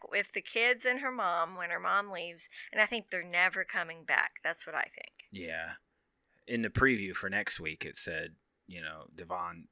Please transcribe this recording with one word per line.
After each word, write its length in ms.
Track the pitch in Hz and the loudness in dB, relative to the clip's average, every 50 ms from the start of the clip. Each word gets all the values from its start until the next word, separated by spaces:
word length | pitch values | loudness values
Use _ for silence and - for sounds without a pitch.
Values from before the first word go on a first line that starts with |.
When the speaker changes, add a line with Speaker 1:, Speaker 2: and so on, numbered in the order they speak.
| - - | 6 0
Speaker 1:
with 160 | - 202 196 - - | 0 0 0 0 -4
the 80 | 196 | -6
kids 420 | - - - 226 233 247 240 233 - | -6 -2 2 4 4 4 4 4 2
and 140 | 254 247 269 | 2 2 2
her 120 | 277 262 | 0 -2
mom 440 | 254 233 196 175 170 170 165 175 190 | 0 2 2 2 4 4 2 0 0
when 140 | 180 175 170 | -4 -4 -2
her 100 | 170 175 | -2 0
mom 320 | 180 180 190 202 202 202 | 2 4 4 4 2 0
leaves, 360 | 190 170 170 175 170 165 - - - - - - | -4 -6 -6 -6 -8 -12 -16 -16 -16 -16 -12 -2
and 100 | - 214 | 2 2
I 40 | 208 | 2
think 200 | - 240 220 - - | 2 2 -2 -4 -4
they're 140 | 185 180 170 | -4 -4 -2
never 400 | 180 175 175 185 185 170 190 180 | 0 4 4 4 4 4 0 -2
coming 400 | - - 185 170 160 165 165 156 | 0 -2 -2 -2 -4 -6 -6 0
back. 300 | - 139 - - - - - - | 2 4 4 4 2 0 -4 -4
That's 220 | 160 170 - - | -4 -4 -4 -6
what 80 | 165 156 | -4 -2
I 80 | 135 - | -2 -2
think. 300 | - - - - - - - - _ | -2 -6 -12 -16 -16 -18 -20 -18 _
Speaker 2:
Yeah. 400 | 101 92 87 80 80 82 82 85 - - _ _ _ _ _ _ _ _ _ _ _ _ _ | -12 -10 -8 -6 -6 -6 -6 -6 -10 -12 _ _ _ _ _ _ _ _ _ _ _ _ _
In 140 | - 120 117 113 | -2 0 0 0
the 60 | 104 | 0
preview 440 | - 113 135 135 120 101 98 92 90 | 4 6 6 6 6 4 0 -2 -4
for 140 | - 101 95 | -4 -4 -2
next 300 | 98 104 101 - - - | 0 -2 -2 -2 -4 -6
week, 240 | 82 78 78 - - | -6 -6 -6 -6 -8
it 120 | 71 - | -10 -10
said, 340 | - - - 80 78 76 76 82 _ _ _ _ _ _ | -8 -8 -6 -4 -4 -6 -6 -10 _ _ _ _ _ _
you 140 | - 90 85 | -16 -12 -10
know, 240 | 80 78 80 80 - - 78 | -8 -10 -10 -12 -14 -16 -16
Devon 520 | 87 85 82 92 90 87 85 85 85 - - | -14 -8 -6 -4 -4 -4 -6 -8 -10 -14 -16